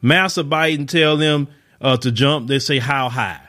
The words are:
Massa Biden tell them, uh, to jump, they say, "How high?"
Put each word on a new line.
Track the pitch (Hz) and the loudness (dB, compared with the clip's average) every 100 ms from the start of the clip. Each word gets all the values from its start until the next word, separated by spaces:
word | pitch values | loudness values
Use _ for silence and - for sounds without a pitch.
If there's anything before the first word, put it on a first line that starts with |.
Massa | 120 165 190 180 | 4 2 2 -2
Biden | 147 156 160 156 143 | -2 0 0 -2 -2
tell | 175 156 151 | 2 2 2
them, | 156 147 139 - _ _ | 2 0 -2 -8 _ _
uh, | 131 127 | 0 0
to | 127 | 0
jump, | 113 139 151 120 | 0 2 0 -2
they | 139 | -2
say, | - 139 | 0 -2
"How | 120 139 131 | 0 -2 -2
high?" | 127 104 80 | -2 -6 -6